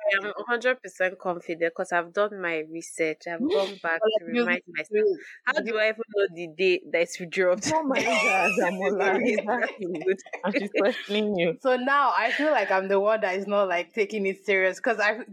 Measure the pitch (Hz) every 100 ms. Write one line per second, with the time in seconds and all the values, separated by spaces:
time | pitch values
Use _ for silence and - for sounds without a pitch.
0 | 208 196 208 190 214 240 254 254 185 -
1 | 185 190 190 170 - 165 165 - 185 175
2 | 170 202 208 202 175 160 156 165 - -
3 | 160 156 175 170 285 415 392 392 170 165
4 | - 214 170 240 226 175 - 160 156 214
5 | 214 170 - - - 285 202 214 220 214
6 | 226 202 196 170 170 156 185 175 - 170
7 | 175 - 175 190 180 185 294 311 285 254
8 | 370 330 - 190 175 180 180 185 196 196
9 | 185 185 247 214 208 240 214 - 175 165
10 | 370 196 - - 190 240 196 220 202 -
11 | - 208 208 185 165 - 262 254 254 285
12 | 254 185 233 - 302 269 196 190 190 196
13 | 208 220 196 190 196 202 190 175 175 226
14 | 196 214 196 190 - 190 185 180 254 214
15 | 208 220 247